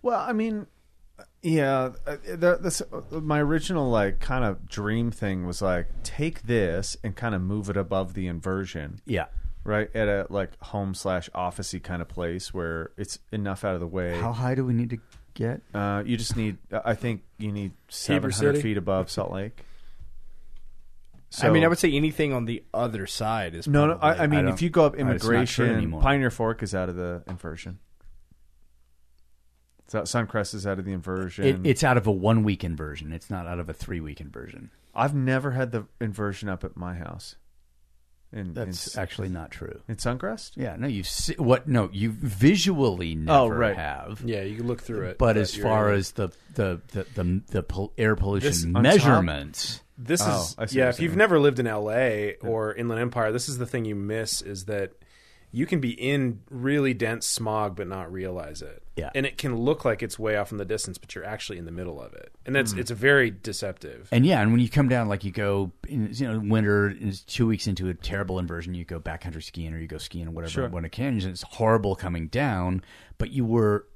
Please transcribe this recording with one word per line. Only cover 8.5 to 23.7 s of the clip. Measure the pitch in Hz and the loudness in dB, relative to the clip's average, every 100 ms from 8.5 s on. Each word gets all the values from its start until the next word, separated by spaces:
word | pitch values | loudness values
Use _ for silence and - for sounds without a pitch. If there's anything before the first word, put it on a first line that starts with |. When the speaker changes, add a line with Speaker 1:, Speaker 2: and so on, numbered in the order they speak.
| 95 92 82 76 95 - | -4 -4 -8 -8 -12 -4
Speaker 2:
Yeah. | 104 - - - - | -4 -2 -4 -6 -6
Speaker 1:
Right? | - 107 107 113 | -2 -2 0 0
At | 104 | 0
a, | 101 95 | 0 0
like, | 98 92 - | -2 -4 -8
home | - 104 98 95 | -8 -4 -4 -4
slash | 98 92 85 - | -2 -2 -4 -6
office-y | 90 - 98 90 | -4 -6 -8 -8
kind | - 90 | -6 -6
of | 82 | -6
place | - 85 87 - | -6 -4 -4 -8
where | 95 82 82 80 - | -6 -4 -4 -8 -10
it's | 98 - - | -10 -10 -10
enough | 110 101 95 104 | -6 -4 -4 -2
out | 90 | -2
of | |
the | 85 | -4
way. | 92 87 85 | -4 -2 -2
Speaker 2:
How | 107 | -4
high | 117 127 131 | -2 -2 0
do | 131 | 2
we | |
need | 117 117 | 0 0
to | 117 - - - | -6 -12 -20 -20
get? | - 113 120 _ | -4 -4 -4 _
Speaker 1:
Uh, | 104 101 101 104 | -4 -2 -2 -2
you | 117 | -2
just | 117 117 | -2 -2
need, | 107 92 - | -2 -4 -6
uh, | 107 117 | -4 -2
I | 110 | -2
think | 120 104 - _ | -2 -6 -10 _
you | 107 | -6
need | 101 98 - _ | -4 -6 -8 _
Speaker 3:
Heber | |
Speaker 1:
seven | - - 143 - | -10 0 0 0
hundred | 101 143 143 | 2 2 2
Speaker 3:
City? | |
Speaker 1:
feet | 117 101 | 0 0
above | 92 95 90 | 0 0 0
Salt | - 95 | -4 -4
Lake. | 92 101 - - - - - - - - - - - - - - - - - - - | -4 -8 -10 -14 -14 -14 -12 -12 -12 -12 -12 -12 -12 -12 -14 -16 -18 -18 -20 -16 0
Speaker 4:
I | 123 | 4
mean, | 160 | 6
Speaker 1:
So | 165 | 6
Speaker 4:
I | |
would | 170 | 6
say | 175 | 4
anything | 139 156 - 151 | 4 0 2 0
on | 127 113 | 2 -2
the | 117 - | -4 -4
other | - 120 107 95 | -2 -2 -2 -6
side | - 110 110 90 | -4 -2 -2 -4
is | 82 | -6
Speaker 1:
No, | 123 | 2